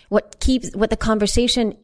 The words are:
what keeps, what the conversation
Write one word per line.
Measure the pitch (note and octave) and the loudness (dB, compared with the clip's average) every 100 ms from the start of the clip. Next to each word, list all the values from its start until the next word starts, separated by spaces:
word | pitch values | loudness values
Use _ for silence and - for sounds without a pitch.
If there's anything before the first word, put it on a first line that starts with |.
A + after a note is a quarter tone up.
| _ | _
what | G3+ - - | -2 -2 -2
keeps, | - C4 - G3 | 0 0 -2 -4
what | G#3+ | -2
the | A3 | -2
conversation | A3 A3 G#3 - A#3+ B3 A3 - | -2 0 2 2 2 0 -2 -4